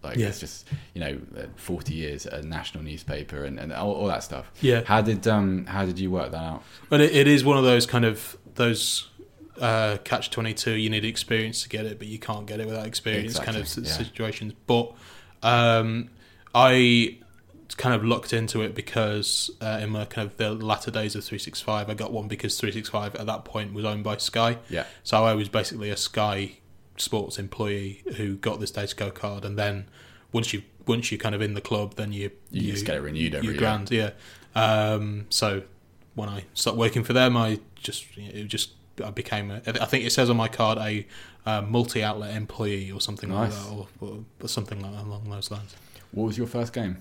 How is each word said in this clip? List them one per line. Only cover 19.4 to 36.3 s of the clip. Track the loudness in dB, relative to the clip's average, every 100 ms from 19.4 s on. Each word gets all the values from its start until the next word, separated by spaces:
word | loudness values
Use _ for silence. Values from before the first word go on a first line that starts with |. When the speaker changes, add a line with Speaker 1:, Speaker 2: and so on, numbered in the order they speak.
| -2 -6
Speaker 2:
uh, | -4 -4
in | -4
my | -4 -6
kind | -6 -6
of | -2
the | -2
latter | -2 0 0 0
days | -4 -4 -4
of | -8
three | -10
six | -8 -8
five, | -4 -2 -2
I | -6
got | -4
one | -6 -6
because | -4 -4 -2
three | -2
six | -4 -4
five | -4 -4 -6
at | -6
that | -6
point | -6 -8 -6
was | -4
owned | -4 -2 -4
by | -4
Sky. | -2 2 2 2 -4
Speaker 1:
Yeah. | -6 -6 -10
Speaker 2:
So | 2 4 6
I |
was | 4 2
basically | -2 -2 -4 -6
a | -4
Sky | -2 0 0 0 -4 -8 _ -20 -20 -8
Sports | -2 -2 -2 -6
employee | -10 -4 -2 -2 -6 -10 -10 -4
who | -4 -2
got | -2 -2
this | -6
Dataco | -4 -6 -4 -6
card, | -4 -8 -6 -6
and | -2
then | -2 -2 -8 -16 -20 -20 _
once | -2 -2
you, | -4 -8 -14 0
once | 0 0
you're | -2
kind | -2
of | -2
in | -2 -4
the |
club, | -2 -2 -2 -6
then | -6
you, | -4 -6 -10 -8
Speaker 1:
You | -4
Speaker 2:
you | -2
Speaker 1:
just | -2 -2
get | -4
it |
renewed | -4 -2 -2
every | 0 -2
Speaker 2:
you're | 0
Speaker 1:
year. |
Speaker 2:
grand, | 0 0 0
yeah. | 0 0 -4 -20 -20 -8
Um, | 2 4 4 4 0 -2 -6 -2
so | 0 2 0 -4 -20 _ _ -16
when | -8 -6